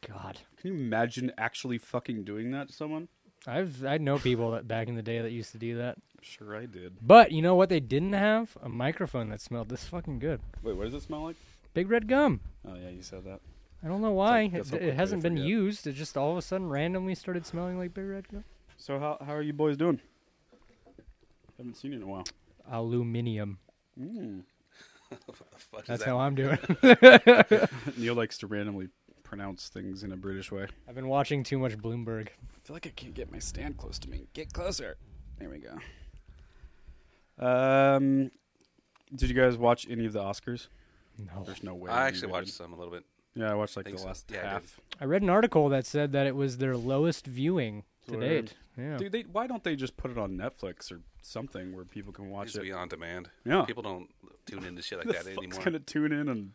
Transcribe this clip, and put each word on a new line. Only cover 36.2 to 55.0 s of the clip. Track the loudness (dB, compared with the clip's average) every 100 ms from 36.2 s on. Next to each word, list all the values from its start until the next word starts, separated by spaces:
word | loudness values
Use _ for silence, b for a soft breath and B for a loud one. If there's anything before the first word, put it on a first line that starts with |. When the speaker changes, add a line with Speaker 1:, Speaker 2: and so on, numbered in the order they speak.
| -20 b b b b b b b b b b -6
Speaker 2:
Um, | 0 2 4 6 6 6 4 2 0 -4 _ _ _ _ _ _ _ -2
did | 0
you | 4
guys | 4 6
watch | 4 4 0
any | -4 -4
of |
the | -4
Oscars? | -4 -6 -8 -10 -10 b b b b -18
Speaker 1:
No. | -16 -14 -14
Speaker 2:
There's | -12
no | -12 -10
way | -2
Speaker 3:
I | 0
Speaker 2:
you | 0
Speaker 3:
actually | 0 -4
watched | -4 -6
Speaker 2:
didn't. | -12
Speaker 3:
some | -14
a | -12
little | -12
bit. | -12 -16 _ _ -6
Speaker 2:
Yeah, | -2
I | -2
watched, | -2 -6
like, | -10
Speaker 3:
Think | -10
Speaker 2:
the |
Speaker 3:
so. | -10
Speaker 2:
last | -12 -12
Speaker 3:
Yeah, | -10
I |
did. | -6
Speaker 2:
half. | -6 -8 -20 _ -8
Speaker 1:
I | -2
read | 0
an | 4
article | 4 4 4 4
that | 2 0
said | -2 0
that | 2 0
it | 0
was | -2 0
their | -2 -2
lowest | 0 2 2 0 -6
viewing | -4 0 0 -2 -6 -14 _ -10
to |
Speaker 2:
Word. | -4
Speaker 1:
date. | 0 0 -2 -12 -20 -12
Yeah. | -8 -6
Speaker 2:
Dude, | -4
they, | -6
why | -4 -4 -4
don't | -4
they | -4 -4
just | -6 -6
put | -8
it | -6
on | -6 -4
Netflix | -8 -8 -12 -12 -16
or | -16 -18 -20
something | -14 -12 -10 -10 -12 -12
where | -14
people | -14 -14
can | -14 -12
watch | -10 -10
Speaker 3:
Needs |
to | -8
Speaker 2:
it? |
Speaker 3:
be | -8
on | -8 -8
demand. | -10 -10 -12 -12 _ -2
Speaker 2:
Yeah. | 0
Speaker 3:
People | 0 -4
don't | -8 -10 -12 _ -20 -20 -16
tune | -12 -12
into | -12
shit | -10
like | -8